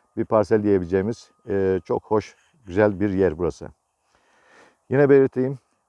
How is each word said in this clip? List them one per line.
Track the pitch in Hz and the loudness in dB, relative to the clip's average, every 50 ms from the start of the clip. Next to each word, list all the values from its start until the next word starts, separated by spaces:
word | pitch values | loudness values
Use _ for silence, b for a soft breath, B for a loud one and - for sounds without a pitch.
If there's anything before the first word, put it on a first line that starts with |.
| _ _ - | _ _ -10
bir | 113 113 | -8 -6
parsel | - 113 110 104 - 117 107 104 | -2 0 0 0 2 0 0 2
diyebileceğimiz, | 104 101 95 90 82 92 95 95 110 120 - - _ _ _ - 120 | 2 0 0 0 -2 -2 -2 -2 -4 -8 -10 -14 _ _ _ -10 -6
e, | 101 98 95 95 95 90 - | -4 -2 -2 -2 -2 -4 -4
çok | - 120 - _ | -6 -6 -6 _
hoş, | - 107 107 - - - _ _ _ _ _ - | -4 -4 -4 -4 -6 -18 _ _ _ _ _ -16
güzel | 95 87 101 107 107 101 87 | -6 0 2 2 2 2 -2
bir | 101 107 | -4 -2
yer | 92 95 95 90 78 | 0 0 0 0 0
burası. | 78 90 80 - - - 62 - _ _ _ _ _ _ b b b b b b b b b b b b b b b b - | -2 -6 -6 -6 -8 -16 -20 -20 _ _ _ _ _ _ b b b b b b b b b b b b b b b b -2
Yine | 123 139 147 135 | 0 2 4 6
belirteyim, | 143 139 135 131 - 127 127 131 139 123 _ _ _ _ _ | 6 6 4 2 0 -4 -4 -4 -6 -10 _ _ _ _ _